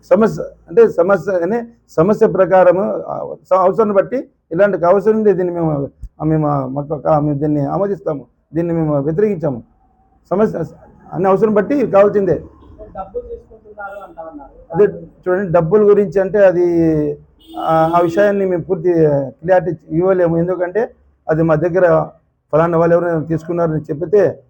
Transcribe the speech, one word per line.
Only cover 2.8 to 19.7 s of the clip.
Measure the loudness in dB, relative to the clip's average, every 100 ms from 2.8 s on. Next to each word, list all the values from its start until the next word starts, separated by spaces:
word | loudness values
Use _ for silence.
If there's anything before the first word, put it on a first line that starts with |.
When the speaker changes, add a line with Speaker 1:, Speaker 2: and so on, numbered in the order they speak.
| -2 -6 -8
Speaker 1:
ఆ, | -10 -10 -14 _
స-, | 2 2
అవసరాన్ని | 2 2 2
బట్టి | 0 -6 -8 _ _
ఇలాంటి | 0 0 2 2
అవసరం | 2 2 2
ఉంది. | 2
దీన్ని | 2 -2 -2
మేము, | -2 -2 -6 _ -20 _
ఆ, |
మేము, | -2 0 0
ఆ, | -2 -4 -8
మాకు | -8 -4
ఒక, | 0
మేము | 2 0 -2
దీన్ని | -2 -2 -2
ఆమోదిస్తాము, | -2 -4 -4 -6 -8 -12 _ _
దీన్ని | -6 -4
మేము | -2 -2 -2 -2
వ్యతిరేకించాము. | -2 -2 -2 -4 -6 -12 _ _ _ _ _ _
సమస్య | -2 -2 -2 -10 -12 -20 -20 -12
అన్ని | -4 0
అవసరం | 2 2
బట్టి | 0 0 -2 2
కావాల్సిందే. | 4 4 2 0 -2 -6 -20 -20 -20 -18 -16
Speaker 2:
డబ్బులు | -12 -12 -12
తీసుకుంటున్నారు | -18 _ -20 -20 -18 -16 -16 -18
అంటా | -18 -18
ఉన్నారు. | -18 -20 -20 -10
Speaker 1:
అదే | -2 -2 -2 -20 _
చూడండి, | -4 -4 0
డబ్బుల | 0 2 2 4
గురించి | 4 2 -2
అంటే | -2 4 4
అది, | 4 0 2 2 0 -2 -8 -16 _ -20 -8
ఆ, | -2 2 2 2
ఆ |
విషయాన్ని | 2 2 2 2 -2
మేము | -2
పూర్తి | -4 -2 0 2 2 2 -4 -8
క్లారిటీ | 0 2 2